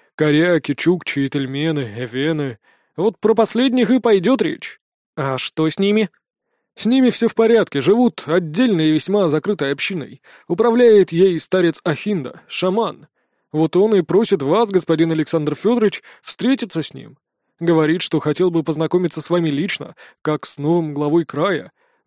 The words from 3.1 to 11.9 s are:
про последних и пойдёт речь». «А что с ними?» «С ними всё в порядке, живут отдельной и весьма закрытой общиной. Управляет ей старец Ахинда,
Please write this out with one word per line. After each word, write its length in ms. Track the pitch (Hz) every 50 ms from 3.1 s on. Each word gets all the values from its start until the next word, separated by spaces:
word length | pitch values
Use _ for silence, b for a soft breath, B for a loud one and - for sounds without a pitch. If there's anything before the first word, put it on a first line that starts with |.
| - _
про 140 | - 214 226
последних 580 | 208 226 208 - 226 254 269 240 254 240 180
и 80 | 254 262
пойдёт 420 | - 226 214 196 165 214 262 233
речь». 380 | 214 160 - - - - - _ _ _ _ _ _ _ -
«А 220 | - 139 135 135 127
что 320 | - - - - 156 156
с 100 | 151 -
ними?» 300 | 196 202 208 220 220 - _ _ _ _ _ _ _ _ _ _ _ _ _
«С 100 | - -
ними 260 | 214 247 269 262 247
всё 160 | - - 233 226
в 80 | -
порядке, 460 | - 226 220 233 226 185 - - 143
живут 420 | 131 160 208 233 247 226 - - -
отдельной 640 | 143 156 180 180 156 147 185 254 247 208 165 156 156
и 20 |
весьма 360 | 156 156 - - 196 208 196 165
закрытой 460 | 143 156 - 190 208 160 147 139 143
общиной. 480 | 139 - - 202 170 131 104 113 - b b b b b b
Управляет 640 | 175 170 226 240 226 247 247 233 214 202 190 -
ей 260 | 165 165 190 196 175 160
старец 420 | - - - 190 175 170 156 - -
Ахинда, 580 | 180